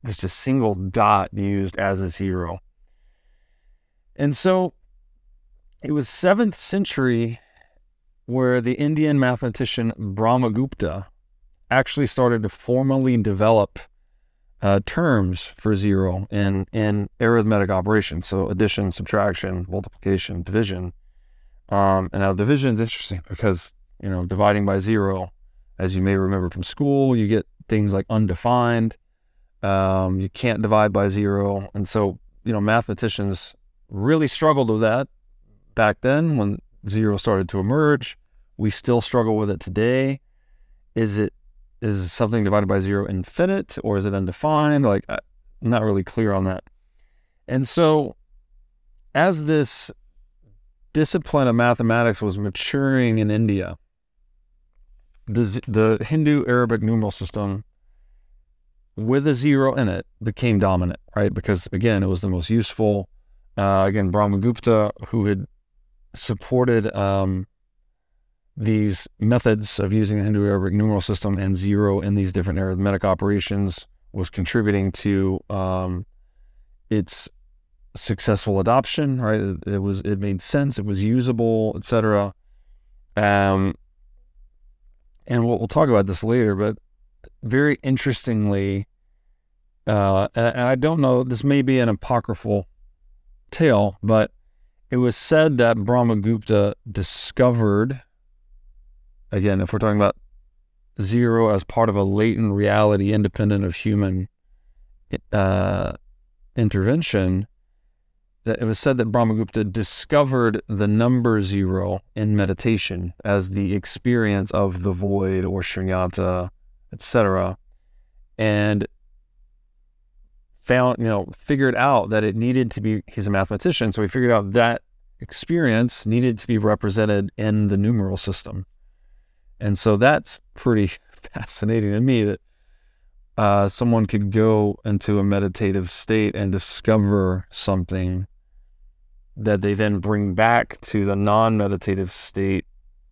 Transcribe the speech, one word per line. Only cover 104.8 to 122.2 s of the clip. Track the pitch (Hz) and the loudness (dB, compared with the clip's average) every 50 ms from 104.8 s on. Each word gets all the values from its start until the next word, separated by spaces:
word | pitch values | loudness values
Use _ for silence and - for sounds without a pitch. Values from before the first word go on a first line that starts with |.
| - _ - _ _ _ - - - _ | -20 _ -20 _ _ _ -10 -10 -8 _
uh, | - 104 98 95 95 95 95 95 95 92 95 - - - - - - _ _ _ _ _ _ _ _ | -2 0 0 2 0 0 0 -2 -2 -2 -4 -6 -8 -10 -16 -20 -20 _ _ _ _ _ _ _ _
intervention, | 123 113 104 - 98 95 110 139 165 160 - - 101 95 92 95 95 101 - _ _ _ _ _ _ _ _ _ _ _ _ _ _ _ _ _ _ _ | -2 0 0 0 0 0 2 0 0 -2 -2 0 0 0 2 0 -2 -4 -6 _ _ _ _ _ _ _ _ _ _ _ _ _ _ _ _ _ _ _
that | 113 110 - | -4 -4 -2
it | 117 | -2
was | 110 110 - | -2 -2 0
said | - 147 131 123 | 0 0 2 2
that | 113 113 | 0 0
Brahmagupta | 101 123 117 110 110 110 110 95 - 113 104 101 | 2 2 2 2 2 0 -2 -2 -2 -2 -2 -2
discovered | 92 113 101 - - - - - 151 147 147 131 135 127 117 113 107 107 - - | -2 -4 -4 -4 -6 -8 -6 0 2 2 2 4 2 2 2 2 0 -2 -4 -6
the | 113 95 107 101 | -2 0 0 2
number | 104 107 117 123 127 123 117 120 110 107 | 2 4 4 4 2 2 2 2 2 2
zero | 98 92 101 98 98 92 95 95 92 92 92 98 - _ _ | 2 0 0 0 0 0 0 -2 -2 -2 -4 -6 -8 _ _
in | 110 107 107 104 | -4 0 0 2
meditation | 104 98 95 92 - - 120 113 101 - - 92 90 87 87 - - - | 2 2 0 -2 -2 0 0 0 0 -2 -4 -6 -6 -8 -8 -10 -8 -4
as | 104 101 98 92 92 | -2 0 0 0 -2
the | 95 98 98 92 98 | -4 -4 -2 -2 -2
experience | 101 - - - - - 123 120 117 113 104 101 98 95 95 | -4 -4 -6 -10 -4 -2 0 0 2 2 2 0 0 -2 -2
of | - 92 101 95 90 90 87 | 0 0 0 0 -2 -2 -2
the | 101 | -2
void | 90 87 101 98 98 98 95 95 95 92 92 | -2 -2 -2 -2 0 0 0 0 0 0 -2
or | 90 95 95 | -2 -2 -4
shunyata, | 87 - - 95 95 92 92 92 90 87 - - 92 92 92 90 90 92 - _ _ - - _ _ _ - | -4 -6 -6 -4 -4 -2 -2 -2 -2 -2 -2 -2 -2 -2 -2 -2 -4 -6 -10 _ _ -20 -20 _ _ _ -16
et | 110 | -12
cetera, | - - - 123 107 98 95 92 90 92 92 - _ _ _ _ _ _ _ _ _ _ _ - - _ _ - | -10 -2 0 2 2 2 2 0 -2 -2 -4 -8 _ _ _ _ _ _ _ _ _ _ _ -20 -20 _ _ -2
and | 110 107 104 104 104 107 104 101 98 - - _ _ _ _ _ _ _ _ _ _ _ _ _ _ _ _ _ _ _ _ _ _ _ _ - - _ _ - _ _ _ _ | -2 0 2 2 2 2 0 0 -2 -4 -8 _ _ _ _ _ _ _ _ _ _ _ _ _ _ _ _ _ _ _ _ _ _ _ _ -20 -20 _ _ -20 _ _ _ _
found, | _ - 127 127 127 127 123 - | _ 0 2 4 4 2 2 0
you | 117 | -2
know, | 113 107 101 90 - - | -2 0 -2 -2 -6 -10
figured | - - - 151 135 135 131 120 | -16 -4 -2 0 2 2 2 2
out | 110 123 143 139 113 90 95 | 2 2 4 4 2 2 2
that | 110 107 | 0 0